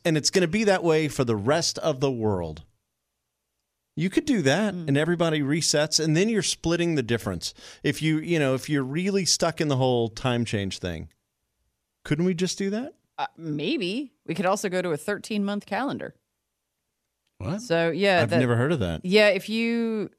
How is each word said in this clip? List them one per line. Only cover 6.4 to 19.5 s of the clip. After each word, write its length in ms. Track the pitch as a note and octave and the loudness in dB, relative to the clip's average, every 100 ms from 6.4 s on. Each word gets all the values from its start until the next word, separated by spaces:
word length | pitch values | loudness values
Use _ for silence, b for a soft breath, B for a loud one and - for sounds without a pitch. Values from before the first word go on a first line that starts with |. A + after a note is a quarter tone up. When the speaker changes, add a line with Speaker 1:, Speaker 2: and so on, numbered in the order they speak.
Speaker 1:
splitting 520 | - - E3 E3+ E3+ | -2 -2 -2 0 0
the 80 | D#3 | 0
difference. 520 | A2+ A#2 G#2 F2 - - B B | 0 -2 -2 -6 -8 -12 B B
If 180 | C#3 C3+ | -4 0
you, 160 | D#3 D#3 | 2 0
you 200 | D#3 E3+ | 0 0
know, 160 | C#3 | 2
if 140 | C3 C3 | 0 0
you're 140 | D3 | -2
really 400 | C3 D3+ F#3 G3 | -2 -2 -2 0
stuck 360 | E3+ - F3 D#3+ | 0 0 0 0
in 80 | D#3 | 0
the 80 | C3 | 2
whole 320 | C3 B2 A2+ | 2 2 0
time 360 | - C3 A#2+ | -2 -2 0
change 340 | A#2 G#2+ G2 - | 0 -2 -4 -6
thing, 300 | F#2 D#2+ E2 _ _ _ _ _ _ _ _ _ | -6 -8 -10 _ _ _ _ _ _ _ _ _
couldn't 200 | - D3+ F3+ | -4 0 0
we 80 | |
just 240 | E3+ F3+ - | 0 -2 -2
do 100 | G3 | -4
that? 240 | G#3 C#4+ - _ - | -4 -8 -14 _ -10
Speaker 2:
Uh, 80 | C#3+ - | -10 -8
maybe. 720 | D#3+ D3 D#3 D#4 F3 A3 C#4+ _ - | -8 -4 -4 -2 -2 -4 -8 _ -10
We 80 | |
could 120 | E3 F#3 | -2 0
also 220 | G3+ G3+ | 0 -2
go 140 | F3+ | -2
to 80 | F3 | -2
a 60 | D3 | -4
thirteen-month 640 | - G3+ - G#3+ G3+ G3+ - | -4 -6 -4 -4 -2 -4 -6
calendar. 480 | G3+ C#4 A#2+ C2+ - _ _ _ _ _ _ _ _ _ _ _ - | -6 -4 -6 -10 -14 _ _ _ _ _ _ _ _ _ _ _ -14
Speaker 3:
What? 220 | - G3 | -8 -8
Speaker 2:
So, 280 | B3 E3 E3 | -2 0 0
yeah. 300 | E3 G3+ F3+ | 2 4 4
Speaker 1:
I've 80 | C3 | 4
Speaker 2:
that 80 | E3+ | 2
Speaker 1:
never 180 | B2 A#2 | 2 2
heard 160 | C3 | 2
of 80 | E3 | 0
that. 200 | F2+ E2 | 0 -2
Speaker 2:
Yeah, 240 | F3+ G#3 G#3 | 2 4 6
if 200 | F#3+ | 4
you, 600 | G3 | -2